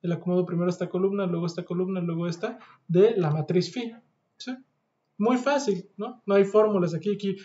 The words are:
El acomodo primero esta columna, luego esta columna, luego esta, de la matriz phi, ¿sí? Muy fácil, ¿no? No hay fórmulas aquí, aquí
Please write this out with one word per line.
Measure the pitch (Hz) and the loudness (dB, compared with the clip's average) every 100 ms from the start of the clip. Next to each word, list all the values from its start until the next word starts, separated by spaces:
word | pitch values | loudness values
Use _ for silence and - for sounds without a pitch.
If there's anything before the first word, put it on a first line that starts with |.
El | 170 | -2
acomodo | 165 - 180 180 | -4 0 0 0
primero | 175 175 | -2 -2
esta | 175 175 | -2 -4
columna, | 180 196 202 185 | -2 -2 0 -2
luego | 170 | -2
esta | 170 170 175 | -4 -6 -6
columna, | 175 185 190 | -4 -2 -2
luego | 170 165 170 | -4 -4 -4
esta, | 170 226 247 - _ _ | -4 -8 -8 -18 _ _
de | 175 214 220 | 6 6 6
la | 160 | 0
matriz | 156 147 180 175 | 0 0 0 0
phi, | 247 233 226 _ _ _ _ | -4 -8 -10 _ _ _ _
¿sí? | - 254 _ _ _ _ _ _ | -12 -12 _ _ _ _ _ _
Muy | 214 254 | 2 2
fácil, | 269 285 269 180 - - | 2 0 0 -4 -4 -10
¿no? | 226 254 | -10 -10
No | - | 2
hay | 196 | 4
fórmulas | 196 208 214 202 170 | 6 6 4 4 0
aquí, | 160 202 | -2 -4
aquí | 202 196 190 | -4 -4 -6